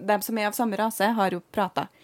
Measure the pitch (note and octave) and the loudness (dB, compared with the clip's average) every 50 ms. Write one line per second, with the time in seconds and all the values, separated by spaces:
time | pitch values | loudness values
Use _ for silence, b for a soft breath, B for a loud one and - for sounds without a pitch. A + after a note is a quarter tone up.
0 | F#3 G#3 G#3 G3+ - - A3+ G#3+ G#3 G#3 G#3 - A#3+ A3 G3 G3 A3 A3 - - | 0 0 0 0 0 -2 -2 -2 -2 -2 0 0 -2 0 0 0 -2 -2 0 0
1 | G3 A3 A#3 A3 G3 F#3 F3+ F3 - _ - G#3+ G3 F3+ - - D3+ - b b | 0 2 2 2 2 2 0 -2 -6 _ -2 -2 -2 0 -2 -4 -4 -6 b b